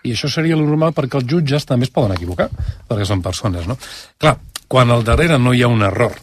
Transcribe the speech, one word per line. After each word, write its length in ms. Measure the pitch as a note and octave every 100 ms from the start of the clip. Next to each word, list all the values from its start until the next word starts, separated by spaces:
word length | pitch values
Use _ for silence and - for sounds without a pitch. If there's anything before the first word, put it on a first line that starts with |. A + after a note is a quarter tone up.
I 80 | B2+
això 160 | A2+ D3
seria 260 | D#3+ D#3+ D#3+
lo 80 | D3+
normal 240 | D3+ D#3+
perquè 240 | D#3+ C3+ C#3
els 80 | B2
jutges 400 | E3+ C#3+ C#3+ -
també 200 | B2+ C3
es 20 |
poden 220 | - A2
equivocar, 360 | F#2 F2 F2 - - - - -
perquè 180 | G#2+ G2+
són 160 | G2
persones, 420 | F#2 F2+ A2 F2 E2+
no? 120 | B2+ - - - -
Clar, 160 | D3+ - - - -
quan 240 | C3 A#2+
al 120 | A#2 A2
darrere 320 | A#2 E3 C#3+
no 140 | B2
hi 100 | B2
ha 40 | A#2+
un 100 | A#2
error, 300 | G2 G#2 A#2 -